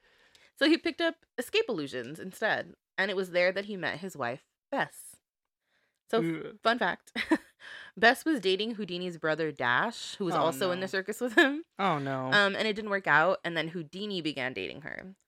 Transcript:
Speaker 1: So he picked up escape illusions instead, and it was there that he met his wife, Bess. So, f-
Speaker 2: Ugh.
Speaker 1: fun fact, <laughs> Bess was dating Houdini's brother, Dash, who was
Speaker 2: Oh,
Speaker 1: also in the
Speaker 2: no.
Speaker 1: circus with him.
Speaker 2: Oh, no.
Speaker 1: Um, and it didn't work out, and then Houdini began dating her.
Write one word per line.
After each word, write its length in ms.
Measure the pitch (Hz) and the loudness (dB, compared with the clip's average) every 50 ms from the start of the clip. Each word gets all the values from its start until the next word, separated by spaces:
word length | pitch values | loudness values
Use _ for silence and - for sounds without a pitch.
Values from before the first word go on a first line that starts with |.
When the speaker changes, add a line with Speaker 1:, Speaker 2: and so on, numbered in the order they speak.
| _ _ _ _ _ _ _ _ _ _ _ - | _ _ _ _ _ _ _ _ _ _ _ 2
Speaker 1:
So 100 | 269 294 | 4 4
he 80 | 330 | 4
picked 240 | - - 339 277 - | 4 2 -2 -2 0
up 140 | 339 330 330 - _ _ _ - | 0 0 0 -4 _ _ _ -10
escape 260 | 247 - - 427 453 - | -6 -2 0 0 0 0
illusions 520 | 226 160 143 139 - 127 117 120 151 - | -2 -4 -4 -4 -6 -6 -8 -8 -10 -10
instead, 540 | - 185 180 - 233 208 151 120 - 170 - _ _ _ _ - | -12 -12 -6 -2 0 0 0 0 -2 -6 -12 _ _ _ _ -2
and 120 | 190 208 | -2 0
it 60 | 190 | 0
was 140 | 196 190 180 | -2 -4 0
there 200 | 165 175 180 185 | 2 4 4 4
that 120 | 185 190 208 | 2 0 -4
he 120 | 208 214 185 | -6 -6 -4
met 200 | 160 127 98 151 | -4 -4 -4 -4
his 160 | 185 190 - 143 | -8 -10 -6 -4
wife, 240 | 127 117 123 175 _ _ _ _ _ _ | -4 -4 -4 -6 _ _ _ _ _ _
Bess. 220 | - 269 165 - - - - - - - _ _ _ _ _ _ _ _ _ _ _ _ _ _ _ _ _ - | -4 -2 -2 -4 -6 -12 -20 -20 -20 -20 _ _ _ _ _ _ _ _ _ _ _ _ _ _ _ _ _ -4
So, 80 | - 226 | -2 0
f- 60 | 165 165 165 156 147 | 0 0 -2 -6 -8
Speaker 2:
Ugh. 120 | 147 214 208 | -12 -12 -4
Speaker 1:
fun 160 | - 226 233 247 | 0 0 0 2
fact, 340 | 220 180 170 - _ - - 233 - - 320 - - _ _ | 0 -2 -2 -4 _ -10 -8 -6 -2 0 0 0 0 _ _
<laughs> 400 | _ - - - - - - - | _ -20 -18 -18 -18 -18 -18 0
Bess 280 | 196 196 233 254 - - | 4 6 6 6 6 2
was 160 | 320 311 247 | 0 0 2
dating 340 | 175 185 185 190 214 226 233 | 2 2 2 2 0 -2 -4
Houdini's 420 | 196 214 170 175 175 180 180 170 | -6 -6 -6 -6 -6 -6 -6 -6
brother, 340 | 156 - 156 156 156 160 156 | -2 -2 0 0 0 0 -2
Dash, 640 | 147 139 131 120 120 135 175 233 226 - - - - | -2 0 0 2 2 2 2 0 -2 -6 -10 -10 -8
who 80 | - 202 | -4 -2
was 80 | 170 175 | 0 2
Speaker 2:
Oh, 40 | 160 | 2
Speaker 1:
also 320 | 147 165 165 - 196 185 | 2 2 2 0 0 0
in 80 | 175 180 | 0 -2
the 60 | 190 | -4
Speaker 2:
no. 40 | 185 | -4
Speaker 1:
circus 300 | - 190 190 - 214 - | -4 -4 -4 -4 -4 -4
with 140 | 240 254 214 | -4 0 4
him. 280 | - 320 269 285 311 339 _ _ - | 4 4 4 2 -2 -8 _ _ -2
Speaker 2:
Oh, 200 | 196 190 160 143 | 0 2 2 0
no. 280 | 139 139 135 131 131 | 0 -2 -2 -2 0
Speaker 1:
Um, 280 | 131 131 202 202 196 196 | 4 4 4 6 4 2
and 100 | - 208 220 | 0 0 -2
it 60 | 208 | -2
didn't 160 | 214 214 214 | -4 -4 -4
work 160 | 196 196 190 | -4 0 4
out, 320 | 165 147 151 156 185 190 - - | 6 6 6 6 6 2 0 -2
and 120 | 175 170 | -4 -2
then 120 | 165 151 165 | -2 -4 -4
Houdini 520 | 165 180 156 143 - 190 208 208 202 180 | -6 -8 -8 -10 -10 -8 -6 -6 -4 -4
began 320 | 151 156 143 139 123 127 | -4 -4 -4 -4 -4 -4
dating 300 | 127 - 92 71 62 - | -4 -6 -6 -8 -8 -10
her. 320 | 151 - - - - 190 190 _ _ | -12 -12 -12 -12 -12 -14 -18 _ _